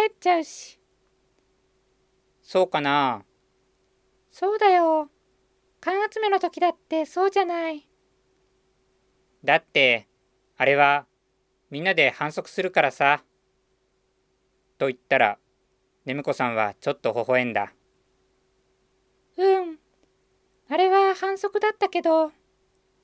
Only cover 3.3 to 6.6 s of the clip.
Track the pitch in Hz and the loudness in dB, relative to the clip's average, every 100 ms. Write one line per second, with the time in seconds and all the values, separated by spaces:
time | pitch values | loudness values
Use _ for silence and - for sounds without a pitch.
3.3 | _ _ _ _ _ _ _ _ _ _ | _ _ _ _ _ _ _ _ _ _
4.3 | - 381 427 415 359 330 311 294 _ _ | -6 -4 2 4 4 4 0 -2 _ _
5.3 | _ _ _ _ _ - 392 415 440 415 | _ _ _ _ _ -6 -4 -4 -4 -2
6.3 | 392 339 - | -2 -2 -2